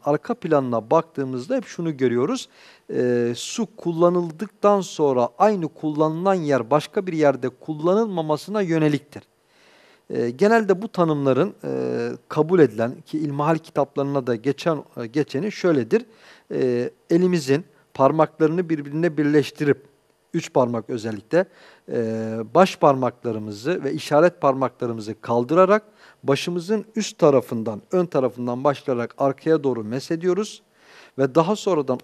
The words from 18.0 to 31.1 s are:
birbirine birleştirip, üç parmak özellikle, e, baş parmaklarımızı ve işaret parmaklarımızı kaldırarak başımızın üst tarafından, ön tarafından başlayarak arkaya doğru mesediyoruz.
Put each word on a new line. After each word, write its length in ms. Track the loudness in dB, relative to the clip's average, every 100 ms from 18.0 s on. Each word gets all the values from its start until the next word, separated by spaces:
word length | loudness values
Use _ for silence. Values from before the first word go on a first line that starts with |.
| 2 4 0 2 0 0 -2
birbirine 480 | -4 -4 -2 -2 0
birleştirip, 680 | 2 2 0 -2 0 0 -4 _ _ _ _
üç 180 | -8 -2
parmak 380 | 0 0 -2 -6
özellikle, 560 | -8 -8 -10 -2 -2 -2 _ -20 -20 -8
e, 460 | -4 -4 -4 -6 -6 -2
baş 220 | 2 2 4
parmaklarımızı 1080 | 2 4 0 -4 -6 -6 -8 -8 -6 -4
ve 80 | -4
işaret 480 | -6 0 4 4 2
parmaklarımızı 800 | 0 0 -2 -4 -8 -6 -8 -10
kaldırarak 640 | -2 -2 2 4 4 4 -2 _ -20 _
başımızın 600 | -2 -2 0 -6 -2 -4 -4 -6
üst 220 | -6 2
tarafından, 640 | 4 4 2 -4 -6 -8 -4
ön 140 | -2 0
tarafından 580 | 0 -2 -2 -6 -2
başlayarak 500 | -2 -2 -2 -4 -4 -2
arkaya 460 | -2 0 0 0
doğru 200 | 0 -4
mesediyoruz. 800 | -4 -8 -6 -4 -2 -2 -4 -10 _ _ _ -20 -12